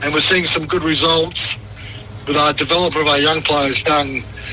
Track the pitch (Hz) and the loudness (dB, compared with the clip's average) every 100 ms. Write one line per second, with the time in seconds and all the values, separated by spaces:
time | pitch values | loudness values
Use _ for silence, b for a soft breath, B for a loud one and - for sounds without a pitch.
0 | 147 151 151 190 165 170 156 180 160 156 | -4 0 2 2 2 0 0 -2 0 0
1 | 165 165 165 - - - - B B B | 2 2 0 0 0 0 -6 B B B
2 | B - - 143 147 143 147 170 180 151 | B -12 -2 2 2 2 0 0 0 0
3 | 151 143 151 160 156 147 139 131 160 151 | 2 2 2 0 0 2 2 2 2 2
4 | 139 131 - B B | 0 -4 -8 B B